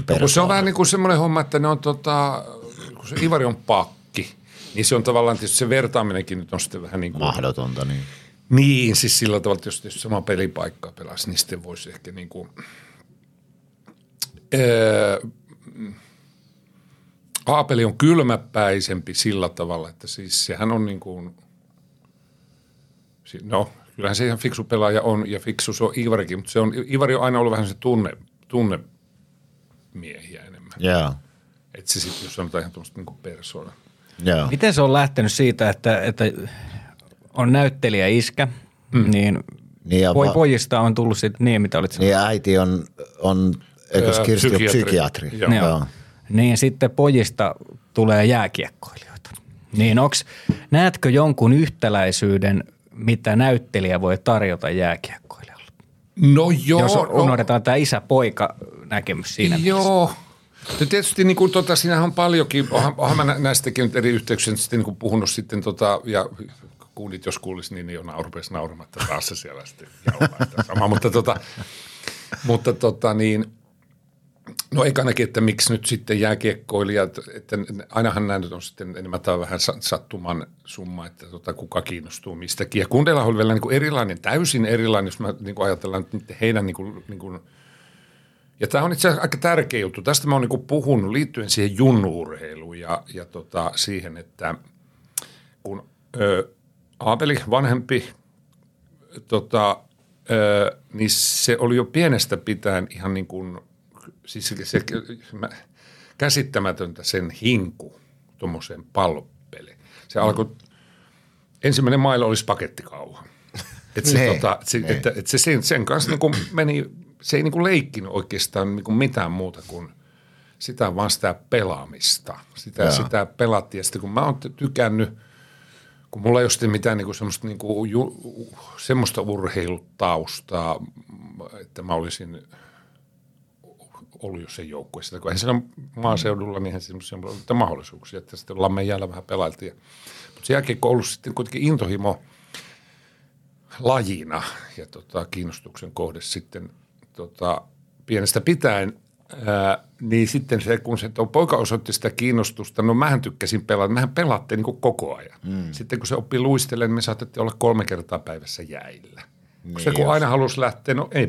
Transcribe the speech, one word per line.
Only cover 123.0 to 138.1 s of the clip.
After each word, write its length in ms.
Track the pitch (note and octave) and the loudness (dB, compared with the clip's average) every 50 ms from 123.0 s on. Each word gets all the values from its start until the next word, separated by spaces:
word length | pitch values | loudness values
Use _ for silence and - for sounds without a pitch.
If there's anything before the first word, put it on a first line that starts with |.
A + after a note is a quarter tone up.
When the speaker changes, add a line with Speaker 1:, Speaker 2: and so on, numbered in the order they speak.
| - B2 A#2 G#2 G2 | 0 -2 -2 -2 -2
Speaker 1:
pelattiin. 540 | - - - A#2+ A2+ A2 G2 - - - F#2+ | -2 -2 0 0 2 2 0 -2 -4 -8 -8
Ja 40 | F2+ | -6
sitten 180 | - - G2 | -6 -6 -6
kun 100 | G2 G2 | -8 -4
mä 100 | G#2 B2+ D3+ | -2 -2 0
oon 100 | D3 C3+ C#3 - | 0 -2 -4 -6
ty-, 80 | - - | -12 -8
tykännyt, 640 | - C#3+ C3+ - B2+ A#2+ A2 G#2+ A2 A2 G#2+ - - - _ _ _ - _ _ _ _ _ _ - - _ _ _ _ _ | -6 -6 -4 0 0 0 2 2 2 0 -2 -4 -8 -20 _ _ _ -20 _ _ _ _ _ _ -20 -20 _ _ _ _ _
kun 100 | - G#2+ | -14 -4
mulla 180 | G2+ A#2 A#2+ B2 | 0 2 4 4
ei 40 | B2 | 4
ole 60 | A#2 | 2
sitten 220 | - - A#2+ G#2+ | 0 0 0 0
mitään 260 | G#2 G#2 G2 A#2 A2 G#2 | 0 0 0 0 0 -2
niinku 160 | F#2+ G2 G2 | -4 -6 -8
semmoista, 340 | - G#2+ G#2 - - - A2 | -8 -8 -8 -8 -8 -10 -10
niinku 380 | G#2 - G#2 G#2+ G#2+ G#2 A2 | -10 -8 -6 -4 -4 -4 -4
ju-, 680 | G#2+ G#2 A#2+ C3 - - - - B2 - A#2 A#2 - - - - - - - | -2 0 0 -2 -2 -4 -10 -16 -16 -16 -16 -16 -16 -18 -20 -20 -20 -20 -8
semmoista 440 | - - C3 B2+ A#2 - - - | -2 0 2 2 2 0 -2 -4
urheilutaustaa, 1600 | G2 G#2 G2+ G2 F#2 F2 - G2 E2+ E2+ F2+ E2+ - _ _ - G2 F2+ E2+ D#2+ D#2+ - - - - - F#2+ E2+ E2 E2 D#2+ - - - - - - - - - - E2 - - E2 - - G2+ | -4 -4 -4 -4 -4 -4 -4 -4 -4 -4 -6 -8 -10 _ _ -4 -2 0 0 -2 -4 -6 -10 -14 -10 -8 -6 -4 -4 -4 -4 -6 -8 -12 -18 -20 -20 -20 -20 -20 -20 -20 -20 -20 -20 -20 -20 -20
että 200 | - - _ - | -20 -20 _ -16
mä 120 | F2+ F2+ E2+ | -8 -4 -4
olisin 480 | E2 E2 E2+ - - F#2 E2+ E2+ D#2 - _ - - - - _ _ _ _ _ _ _ _ _ _ _ _ _ _ _ _ _ _ _ - - _ _ _ - - - - - - | -4 -4 -6 -8 -12 -14 -16 -18 -18 -20 _ -20 -20 -20 -20 _ _ _ _ _ _ _ _ _ _ _ _ _ _ _ _ _ _ _ -20 -20 _ _ _ -20 -20 -20 -20 -20 -16
ollut 220 | - G2 F#2 E2+ | -14 -12 -12 -12
jossain 280 | E2 - - - E2+ D#2 | -14 -16 -16 -16 -14 -14
joukkueessa. 500 | D2 C#2+ - - - F2 - - F#2+ F2 | -14 -14 -14 -14 -16 -16 -14 -14 -14 -10
Kun 120 | - E2+ | -6 -4
eihän 80 | F2 F#2+ | -4 -2
siellä 220 | A2+ B2 B2 A#2+ A#2+ - - - C3+ - - | 0 0 0 0 -2 -6 -12 -20 -20 -18 -10
maaseudulla, 640 | A#2 A2+ A#2 A2 - - G#2+ G#2 G2 G2+ G#2 G2 G2 | -4 -2 0 0 0 0 -2 -2 -4 -6 -8 -8 -8
niin 60 | G2 | -8
eihän 160 | F#2+ F2 F2+ | -8 -8 -10
semmoisia 360 | - - F#2 F#2 - - G2 F#2 | -12 -14 -16 -18 -16 -16 -16 -14
ollut 260 | F2+ G#2 G#2 G2+ - - A#2+ | -12 -12 -14 -12 -6 -2 0
mahdollisuuksia, 640 | B2 A2+ F2 D#2 C#2 - - - - - - | 0 0 0 -2 -6 -10 -16 -20 -20 -20 -18